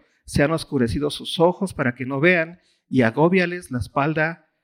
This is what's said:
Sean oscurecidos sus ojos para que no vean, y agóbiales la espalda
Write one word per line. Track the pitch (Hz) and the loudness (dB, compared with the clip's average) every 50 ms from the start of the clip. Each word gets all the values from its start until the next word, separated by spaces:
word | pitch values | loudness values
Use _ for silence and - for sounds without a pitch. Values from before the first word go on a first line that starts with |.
| _ _ _ _ _ | _ _ _ _ _
Sean | - - - 143 143 | -4 0 0 2 2
oscurecidos | 165 156 - - 151 135 120 113 - 143 147 147 - | 0 -2 -4 -2 0 0 0 0 0 -2 -2 -4 -4
sus | - 123 - - - | -6 -10 -8 0 2
ojos | 165 180 180 - 196 185 - | 2 2 2 0 -6 -6 -4
para | - 139 123 123 | -2 -2 -2 -2
que | - 131 | -4 -8
no | 127 139 135 | -6 -4 0
vean, | 147 180 185 170 160 165 175 _ _ _ _ _ _ - | 2 2 2 2 0 -4 -8 _ _ _ _ _ _ -2
y | 135 127 | 2 2
agóbiales | 120 113 110 143 151 175 190 185 180 175 175 180 175 - | 2 2 2 2 2 4 4 2 0 0 -4 -10 -10 -8
la | 127 120 | -8 -8
espalda | - - - 143 139 151 156 156 156 165 170 - _ _ _ _ | -6 -4 -2 -2 0 0 0 0 -2 -2 -4 -10 _ _ _ _